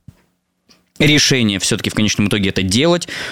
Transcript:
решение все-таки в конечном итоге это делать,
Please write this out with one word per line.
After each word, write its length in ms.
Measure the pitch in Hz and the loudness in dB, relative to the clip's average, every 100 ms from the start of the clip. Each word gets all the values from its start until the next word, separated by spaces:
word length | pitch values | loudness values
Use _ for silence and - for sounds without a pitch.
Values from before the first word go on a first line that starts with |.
| _ - _ _ _ _ _ _ _ - | _ -20 _ _ _ _ _ _ _ -2
решение 600 | 151 147 - 135 113 98 | 2 4 2 2 2 0
все-таки 300 | - 107 - | -2 -4 -4
в 40 | |
конечном 340 | - 107 - 104 | -2 -2 0 0
итоге 220 | 110 95 | 0 -2
это 120 | 95 | -2
делать, 460 | 95 104 156 175 - - - | 0 2 2 0 -2 -10 -12